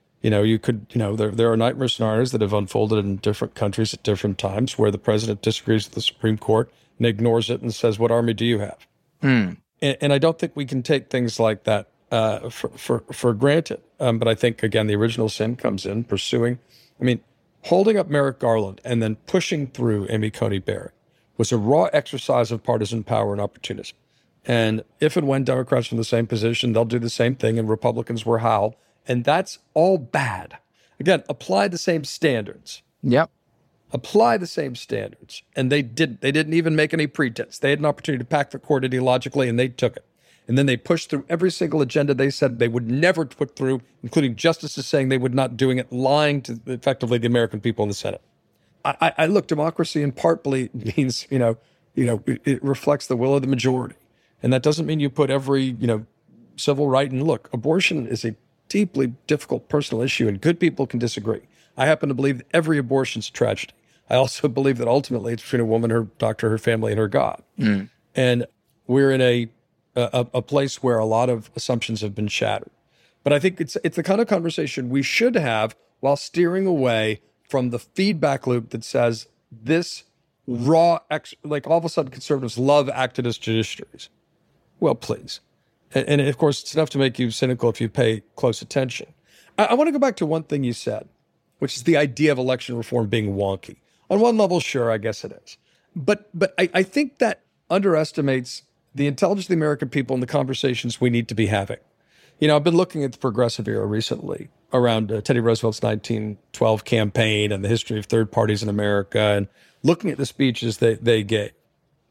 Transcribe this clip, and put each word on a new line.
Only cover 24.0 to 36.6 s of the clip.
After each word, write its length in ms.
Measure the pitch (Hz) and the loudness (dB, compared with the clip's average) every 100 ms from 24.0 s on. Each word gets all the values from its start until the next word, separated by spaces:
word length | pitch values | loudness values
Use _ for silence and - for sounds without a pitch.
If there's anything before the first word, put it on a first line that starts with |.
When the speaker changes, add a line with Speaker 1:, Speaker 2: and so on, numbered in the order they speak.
| _ _ _ _ - | _ _ _ _ -2
Speaker 1:
And 380 | 120 110 110 - _ | 2 2 0 -6 _
if 180 | 151 180 | 0 2
and 100 | 143 | 0
when 160 | 135 | 0
Democrats 480 | 131 127 127 127 120 | 0 0 0 0 0
are 40 | 117 | -4
in 20 | |
the 60 | |
same 240 | 110 117 117 | 0 0 0
position, 460 | 113 113 117 127 | 0 0 0 0
they'll 120 | 110 113 | 2 0
do 140 | 120 | 0
the 100 | 117 | -2
same 260 | - 120 131 | 0 0 0
thing 240 | 113 113 | 0 0
and 80 | 110 | 0
Republicans 580 | 110 123 117 117 117 113 | 0 0 -2 -4 -4 0
will 120 | 113 | 2
howl. 380 | 117 110 107 117 _ _ - | 2 2 0 -4 _ _ -4
And 160 | 123 | -2
that's 360 | 120 160 190 - _ | 2 0 0 -10 _
all 240 | - 175 185 | 2 4 2
bad. 600 | 123 143 131 95 87 - _ _ _ - | 0 -2 -2 -4 -10 -20 _ _ _ -4
Again, 240 | 151 175 - | 2 2 0
apply 400 | 120 - 196 202 | -8 -2 0 0
the 100 | 175 | -2
same 260 | - 165 | -2 -2
standards. 800 | 139 - 165 120 104 - - - _ _ | -4 -2 0 0 -2 -12 -18 -20 _ _
Speaker 2:
Yep. 280 | - 123 165 _ _ _ _ _ _ | 2 2 2 _ _ _ _ _ _
Speaker 1:
Apply 460 | - - 208 233 220 | -10 -2 2 4 2
the 100 | 175 | -2
same 280 | - 143 120 | -6 -6 -8
standards. 680 | - 113 101 - - - - - | -8 -6 -6 -12 -20 -20 -12 -4
And 160 | 131 | 0
they 100 | 147 | 0
didn't. 400 | 123 113 160 110 | 0 -2 -2 -2
They 100 | 135 | -2
didn't 220 | 147 156 | 0 0
even 220 | 160 | 0